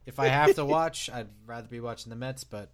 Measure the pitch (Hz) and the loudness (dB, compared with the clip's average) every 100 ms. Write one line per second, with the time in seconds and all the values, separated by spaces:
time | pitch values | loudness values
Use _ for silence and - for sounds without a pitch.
0 | - 131 135 135 151 180 143 156 165 160 | -14 0 4 6 6 4 4 4 4 0
1 | - 123 107 104 - 117 110 117 117 113 | -6 -6 -8 -12 -14 -12 -10 -8 -6 -8
2 | 113 113 127 131 - 104 101 | -10 -8 -6 -8 -10 -10 -10